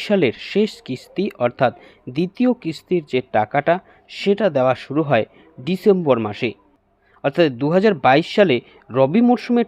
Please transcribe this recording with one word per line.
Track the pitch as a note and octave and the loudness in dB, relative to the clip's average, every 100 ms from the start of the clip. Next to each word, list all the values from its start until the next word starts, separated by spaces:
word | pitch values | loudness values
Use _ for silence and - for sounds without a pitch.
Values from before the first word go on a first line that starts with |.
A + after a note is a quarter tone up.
| - | -2
সালের | G3+ C3 - | 0 0 -2
শেষ | - G3 G#3+ - | -6 -2 -2 -4
কিস্তি | - B2+ - - G3+ - | -12 -12 -10 -6 -6 -2
অর্থাৎ | A#2+ - B2 - - _ - | -4 0 -2 -2 -20 _ -10
দ্বিতীয় | B2+ F3+ - B3 | -6 -6 -2 -2
কিস্তির | A#3+ E3 D3+ - F3+ D3+ | 0 -6 -10 -4 -4 -2
যে | B2+ - | -6 -2
টাকাটা, | A2 G#2+ C#3+ E3 F3+ _ _ _ | -2 0 -2 0 -2 _ _ _
সেটা | - G3 G3+ G#3 | -6 -2 0 0
দেওয়া | C#3 B2+ B2 | 0 0 -2
শুরু | - C#3 | -4 -4
হয় | D3 A#2+ - _ _ - | 0 0 -2 _ _ -12
ডিসেম্বর | C3 F#3 A3 F#3 D3+ A#2+ | -6 -2 2 2 2 0
মাসে। | G#2+ G#2 A2+ - _ _ _ _ _ _ | -2 -6 -8 -8 _ _ _ _ _ _
অর্থাৎ | C#3+ D#3+ D#3+ A#2+ | -6 0 0 0
দু | C#3+ | 0
হাজার | F#3 G#3+ D#3+ | 2 2 2
বাইশ | B2+ C#3+ E3+ - | 2 2 2 2
সালে | G3 A#2 - - - | 2 2 -4 -20 -6
রবি | B2 C3+ G3+ | 0 2 4
মরশুমের | A#3+ B3 - A#3+ | 2 2 0 -2